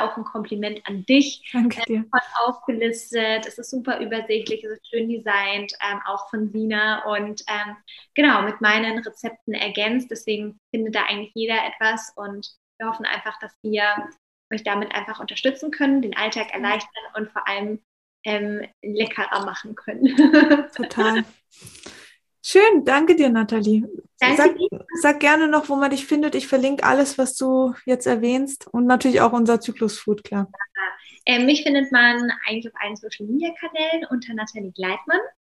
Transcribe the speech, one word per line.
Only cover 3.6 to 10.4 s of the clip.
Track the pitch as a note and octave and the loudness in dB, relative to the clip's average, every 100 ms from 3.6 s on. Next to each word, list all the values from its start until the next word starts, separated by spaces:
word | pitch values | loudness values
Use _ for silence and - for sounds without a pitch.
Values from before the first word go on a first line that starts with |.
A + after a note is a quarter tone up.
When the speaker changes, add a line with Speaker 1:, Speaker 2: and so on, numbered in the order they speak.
| A#3+ | -10
Speaker 1:
super | C4 B3 A#3 | -8 -6 -6
übersichtlich, | G#3+ A3+ A3 A3 G#3+ A3 | -4 -6 -4 -4 -4 -8
es | G#3+ | -10
ist | A3 - | -14 -8
schön | A#3 A3+ | -4 -4
designt, | A3+ G#3+ G3+ G3 G3+ G3+ - G3+ | -4 -2 -2 -2 -4 -6 -8 -6
ähm, | G3+ G3+ | -6 -6
auch | G3+ - | -8 -6
von | A3 G#3+ | -6 -6
Sina. | G#3 A3 G#3+ G#3+ G#3+ G#3+ | -4 -4 -2 -2 -2 -4
Und, | G#3 G#3 G#3 - | -4 -6 -10 -8
ähm, | G#3 G#3 - - - - | -8 -8 -12 -20 -20 -8
genau, | - C#4 A3 | 2 4 4
mit | G3+ G#3 | 0 0
meinen | G#3+ G#3+ A3+ A3+ | 2 2 0 -4
Rezepten | A3+ - A#3 - - | -8 -12 -14 -12 -8
ergänzt. | G#3 G#3 G3+ G#3+ B3 B3+ | -6 -4 -2 -2 -2 -4
Deswegen | A3 - G#3 | -8 -6 -6